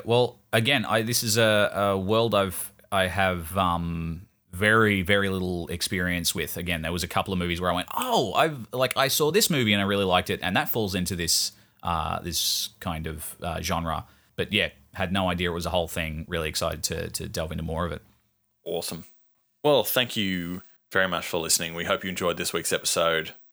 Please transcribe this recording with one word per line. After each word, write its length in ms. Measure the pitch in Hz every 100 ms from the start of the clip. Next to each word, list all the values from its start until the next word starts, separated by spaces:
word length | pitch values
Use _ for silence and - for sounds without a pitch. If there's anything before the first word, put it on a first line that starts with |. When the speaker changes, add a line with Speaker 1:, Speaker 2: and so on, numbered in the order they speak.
| 98
Speaker 1:
Well, 340 | 120 120 - _
again, 320 | 113 113 139 101
I, 160 | 110
this 220 | 110 120
is 140 | 117 107
a, 340 | 110 107 101 95
a 220 | 101 98
world 360 | 95 110 117
I've, 380 | 101 98 - - - _
I 180 | 98 92
have, 480 | 92 95 90 80 92
um, 640 | 90 85 85 82 82 82 - _ _
very, 520 | 90 104 113 107 98
very 260 | 90 101 98
little 380 | 95 92 87 80
experience 680 | 85 - 95 90 87 80
with. 240 | - 76 87
Again, 240 | 90 85
there 100 | 80
was 120 | 87
a 40 | 85
couple 240 | - 92
of 60 | 92
movies 240 | 87 85
where 80 | 90
I 40 | 87
went, 120 | - -
"Oh, 380 | 254 226 110
I've, 320 | 90 160 143 107
like, 240 | 127 127 -
I 100 | 135
saw 220 | - 151
this 180 | 185 220
movie 220 | 151 110
and 80 | 101
I 40 | 98
really 200 | 101 95
liked 260 | 90 90
it," 80 | 95
and 140 | 90 107
that 140 | 147
falls 260 | 123 104 95
into 200 | 90 92
this, 360 | 82 - - - _ _
uh, 340 | - 82 80 85
this 480 | 87 82 - - - -
kind 260 | 90 80 80
of, 300 | 78 - -
uh, 180 | 87 82
genre. 440 | 85 85 82 78 - _ _ -
But 160 | 90
yeah, 180 | 104 80 - _ -
had 180 | 92
no 160 | 98 92
idea 220 | 90 87
it 20 |
was 140 | 85 85
a 20 |
whole 180 | 90 85
thing. 380 | - 80 78 78
Really 220 | 85 78
excited 320 | 78 82 78 -
to, 240 | 82 85
to 180 | - 85
delve 220 | 87 80
into 120 | 82
more 220 | 82 80 85
of 60 |
it. 100 | 80 - _ _ _ _ _ -
Speaker 2:
Awesome. 380 | 85 - 85 - _ _ _ _ _
Well, 200 | 147 139
thank 340 | 104 131 120 113
you 460 | 95 92 85 90 - _ _
very 160 | 95 95
much 200 | 85 -
for 100 | 87
listening. 380 | 80 - 85 85
We 100 | 87
hope 180 | 95
you 60 | 95
enjoyed 280 | 87 87 85
this 140 | 87
week's 220 | 85 80
episode. 600 | 87 - - 82 80 80 - _